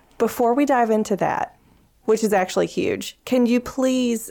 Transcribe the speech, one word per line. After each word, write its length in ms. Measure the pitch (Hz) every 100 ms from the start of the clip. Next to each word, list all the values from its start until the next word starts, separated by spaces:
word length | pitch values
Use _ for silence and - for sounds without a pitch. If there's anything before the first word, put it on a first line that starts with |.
| _ -
Before 380 | 226 - 233
we 100 | 254
dive 260 | 285 247 226
into 260 | 214 214 190
that, 420 | 160 - - - _ _ _ _
which 180 | - 214
is 100 | 214
actually 340 | 196 185 190 170
huge, 520 | - 92 95 - -
can 220 | - 254 233
you 120 | 240
please 720 | 240 - 262 254 247 226 -